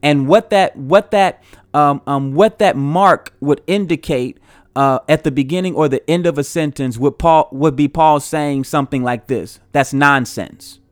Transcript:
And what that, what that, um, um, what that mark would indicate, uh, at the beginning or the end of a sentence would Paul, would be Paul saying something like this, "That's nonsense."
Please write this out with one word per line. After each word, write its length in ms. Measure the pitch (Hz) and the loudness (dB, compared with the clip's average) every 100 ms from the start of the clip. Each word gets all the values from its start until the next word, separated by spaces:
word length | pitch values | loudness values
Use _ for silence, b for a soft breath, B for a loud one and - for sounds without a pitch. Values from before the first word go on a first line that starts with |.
And 240 | 147 143 135 | 2 0 4
what 220 | 202 220 | 2 4
that, 260 | 202 185 - | 0 0 -2
what 360 | 135 190 208 | 0 2 2
that, 300 | 208 185 - b b b | 0 0 -2 b b b
um, 280 | 147 147 143 - | 2 2 0 -4
um, 280 | 139 139 | -4 -2
what 260 | 143 214 220 | 2 2 4
that 160 | 202 139 | 0 0
mark 580 | 139 165 196 156 - _ | -2 2 2 2 -2 _
would 220 | 139 143 - | -2 -2 0
indicate, 720 | 196 190 165 - 139 127 - b b b - | -4 -2 -4 -2 -4 -4 -10 b b b -2
uh, 240 | 139 131 - | 0 0 0
at 160 | 151 | 0
the 80 | 156 | 0
beginning 420 | 135 135 180 185 | -2 -2 -4 -4
or 140 | 160 151 | -2 -2
the 200 | 127 - | -2 -2
end 160 | 170 170 | -2 0
of 100 | 143 | -2
a 60 | |
sentence 540 | 143 170 151 139 131 117 | -4 -4 -6 -4 -8 -2
would 200 | 139 - | -2 0
Paul, 300 | 165 160 - | 2 2 2
would 240 | 135 156 135 | 0 -2 0
be 100 | 147 | -2
Paul 320 | 165 156 147 | 2 2 2
saying 460 | - 156 147 139 131 | -2 -4 -2 -4 -2
something 380 | 151 135 139 | -4 -2 -4
like 240 | 123 120 - | -4 -6 -6
this, 340 | 120 90 - _ | -6 -6 -16 _
"That's 220 | 147 135 | -2 0
nonsense." 840 | 139 143 139 120 - 92 - - - _ | 2 2 2 -2 -8 -12 -14 -20 -20 _